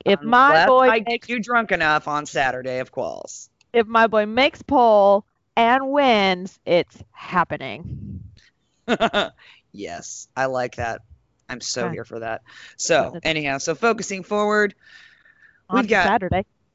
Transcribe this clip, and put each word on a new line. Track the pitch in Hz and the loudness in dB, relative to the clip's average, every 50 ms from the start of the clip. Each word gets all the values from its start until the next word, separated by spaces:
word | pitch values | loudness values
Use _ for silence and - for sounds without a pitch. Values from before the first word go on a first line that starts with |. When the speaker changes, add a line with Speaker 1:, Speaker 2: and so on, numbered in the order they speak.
| - | 2
Speaker 1:
if | - 196 196 196 | 0 0 0 0
my | 220 240 247 262 285 | 2 4 6 6 6
Speaker 2:
Unless | 294 311 170 196 | 6 6 6 6
Speaker 1:
boy | 254 254 254 254 | 6 6 6 4
Speaker 2:
I | 226 226 | 4 2
Speaker 1:
makes | 214 233 233 233 - | 0 -2 -6 -6 -6
Speaker 2:
get | - | -6
you | 240 247 | -6 -6
drunk | 202 226 247 233 226 - 190 | -4 -2 0 -2 0 0 -2
enough | 170 165 156 151 151 - - | 0 0 2 0 0 0 -2
on | 147 147 147 | -6 -6 -6
Saturday | 147 - 165 139 131 127 127 127 131 127 127 | -6 -4 -2 -2 -2 -2 -4 -6 -6 -6 -6
of | 131 - - | -8 -8 -8
quals. | - 113 82 60 50 - - - - - _ _ _ _ _ - | -8 -8 -8 -8 -10 -14 -16 -18 -20 -20 _ _ _ _ _ 0
Speaker 1:
if | 240 226 | 0 0
my | 208 226 226 226 | 2 2 2 2
boy | 226 214 214 208 | 2 2 0 0
makes | 208 220 233 269 302 - - - | 0 0 0 0 0 0 -4 -6
pole | - 277 285 240 233 214 208 196 202 202 202 208 _ _ _ _ _ - | -2 2 4 4 6 6 6 6 6 4 4 2 _ _ _ _ _ -2
and | - 233 226 247 269 269 269 | 0 2 4 4 2 0 0
wins, | 277 294 285 262 233 208 196 190 185 180 185 190 - _ - | 0 2 4 4 4 4 2 2 0 -2 -4 -12 -16 _ -4
it's | - 165 175 147 _ _ - - _ | 0 0 0 0 _ _ -20 -20 _
happening. | _ - - - - 185 165 - 160 147 139 135 101 131 170 196 - - 104 104 - - - - - _ _ _ _ _ _ _ _ _ _ | _ -20 -12 -4 -2 -2 0 0 -2 -10 -10 -10 -12 -12 -12 -14 -14 -14 -14 -14 -14 -16 -16 -18 -20 _ _ _ _ _ _ _ _ _ _
Speaker 2:
<laughs> | - 240 - 220 226 - 208 185 - - _ _ - - _ _ _ | -4 -2 -2 -2 -2 -2 -2 -4 -4 -8 _ _ -20 -20 _ _ _
Yes, | - 101 101 85 85 82 80 - - - - _ - | -18 -14 -12 -12 -12 -14 -14 -16 -18 -18 -20 _ -6
I | 127 135 | -4 -4
like | 135 131 127 127 127 - | -4 -2 -4 -6 -6 -6
that. | - 120 117 110 - _ _ - _ _ _ _ _ _ - | -8 -8 -8 -8 -10 _ _ -20 _ _ _ _ _ _ -16
I'm | 127 120 | -16 -14
so | - - - 127 120 | -12 -10 -8 -6 -6
Speaker 1:
Okay. | 113 110 | -6 -8
Speaker 2:
here | - 117 | -10 -12
for | - 117 117 | -12 -14 -12
that. | 113 113 113 - _ _ - - - - - - | -10 -10 -10 -10 _ _ -20 -20 -20 -20 -14 -8
So, | - - 165 147 113 - - | -2 0 2 2 0 0 -4
Speaker 1:
That's | 170 - | -8 -4
Speaker 2:
anyhow, | 156 160 156 151 143 139 139 | -4 -4 -2 -2 -4 -6 -6
so | - - 160 | -4 -6 -6
focusing | 160 - 233 220 226 185 - 202 190 175 | -2 0 0 0 -2 -4 -10 -10 -10 -8
forward, | - 208 208 208 208 208 208 208 208 - _ _ _ - - - - _ _ _ _ _ _ _ _ _ _ _ - | -4 -2 -2 0 0 0 0 0 -2 -4 _ _ _ -20 -20 -20 -20 _ _ _ _ _ _ _ _ _ _ _ -4
Speaker 1:
On | 185 | -2
Speaker 2:
we've | 247 254 | 0 0
Speaker 1:
to | 208 | 2
Speaker 2:
got | 220 202 180 | 2 2 2
Speaker 1:
Saturday. | 170 202 240 196 175 175 185 202 _ _ _ _ _ _ | 2 2 0 -2 -2 -4 -4 -4 _ _ _ _ _ _